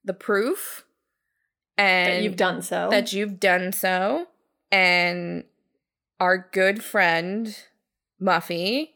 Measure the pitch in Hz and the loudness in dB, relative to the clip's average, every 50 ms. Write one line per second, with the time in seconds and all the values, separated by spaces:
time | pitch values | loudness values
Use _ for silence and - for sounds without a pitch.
0 | _ 196 180 - - - 208 196 220 262 381 - - - - - _ _ _ _ | _ -8 -8 -6 -2 0 0 0 2 0 -2 -4 -6 -12 -14 -16 _ _ _ _
1 | _ _ _ _ _ _ _ _ _ _ _ _ _ _ _ - 202 190 185 185 | _ _ _ _ _ _ _ _ _ _ _ _ _ _ _ 2 2 4 4 4
2 | 180 180 180 180 214 208 185 180 202 185 175 - - - 180 175 175 190 214 202 | 2 2 2 0 0 -2 0 0 0 0 0 -4 -6 -6 -4 -2 0 2 2 2
3 | - - 196 196 214 208 196 180 - 190 180 180 180 185 190 - - 185 185 185 | 0 0 -4 -4 -4 -4 -4 0 2 2 2 2 0 -4 -4 -2 -2 0 0 0
4 | 190 208 262 330 349 _ _ _ _ _ _ _ _ _ 196 190 185 180 175 175 | 0 -2 -2 -4 -6 _ _ _ _ _ _ _ _ _ 2 2 4 4 4 4
5 | 175 175 175 175 175 170 175 170 - _ _ _ _ _ _ _ _ _ _ _ | 2 0 -2 -4 -6 -6 -8 -8 -10 _ _ _ _ _ _ _ _ _ _ _
6 | _ _ _ _ 185 180 185 185 185 _ - 190 190 190 202 220 - - - 208 | _ _ _ _ 2 2 2 2 -2 _ 0 2 2 2 2 0 -8 -4 0 2
7 | 185 170 165 165 170 180 196 220 233 214 208 - - _ _ _ _ _ _ _ | 2 4 2 0 -2 -2 -4 -6 -6 -6 -10 -16 -20 _ _ _ _ _ _ _
8 | _ _ _ _ 185 190 175 170 - - 175 170 175 196 240 277 320 - _ | _ _ _ _ 0 0 0 0 0 -4 -6 -4 -2 -2 -2 -2 -4 -6 _